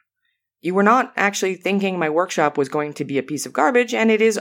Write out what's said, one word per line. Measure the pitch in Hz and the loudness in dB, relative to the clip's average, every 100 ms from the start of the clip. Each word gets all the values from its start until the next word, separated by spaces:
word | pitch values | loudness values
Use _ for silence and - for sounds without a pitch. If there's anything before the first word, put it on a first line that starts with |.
| _ _ _ _ _ _ | _ _ _ _ _ _
You | 160 | -4
were | 185 | 2
not | 202 247 254 - | 4 4 2 -2
actually | 196 202 190 180 | -2 -2 -4 -4
thinking | 185 196 196 185 | -2 0 0 -2
my | 160 | 0
workshop | 156 185 - 147 143 | 0 0 0 0 0
was | 135 | -2
going | 151 147 | -2 -6
to | 143 139 | -6 -6
be | 139 | -4
a | |
piece | 127 147 - | -4 -6 -6
of | |
garbage, | 127 156 247 240 | 0 2 2 0
and | 226 226 | 0 2
it | 220 | 4
is | 220 208 | 2 0